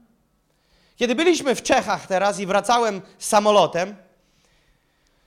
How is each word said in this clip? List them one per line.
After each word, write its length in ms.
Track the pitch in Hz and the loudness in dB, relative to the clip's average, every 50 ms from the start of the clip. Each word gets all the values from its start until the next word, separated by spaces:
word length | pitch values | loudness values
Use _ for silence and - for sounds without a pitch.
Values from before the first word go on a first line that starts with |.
| _ _ _ _ _ _ _ _ _ _ _ _ _ _ _ _ _ _ _ | _ _ _ _ _ _ _ _ _ _ _ _ _ _ _ _ _ _ _
Kiedy 200 | - 240 233 240 | -6 -4 -2 0
byliśmy 400 | 262 339 370 330 262 - 269 220 | 2 2 2 2 2 0 -4 -4
w 80 | - - | -4 0
Czechach 440 | - 269 240 190 214 190 156 - | 0 0 0 0 -2 -6 -8 -6
teraz 320 | - 190 185 196 202 196 185 | -4 -2 0 0 -2 -2 -4
i 60 | 202 | -6
wracałem 560 | 175 196 202 196 - 233 240 233 220 196 185 - - _ - | -2 -2 -2 0 0 0 0 0 -2 -4 -6 -12 -16 _ -14
samolotem, 760 | - - 220 208 208 214 208 202 170 151 - 170 185 202 208 - _ _ _ _ _ _ _ _ _ _ _ _ _ _ _ _ _ _ _ _ _ _ _ _ _ | -6 0 0 2 4 4 4 4 4 2 0 -4 -6 -6 -8 -18 _ _ _ _ _ _ _ _ _ _ _ _ _ _ _ _ _ _ _ _ _ _ _ _ _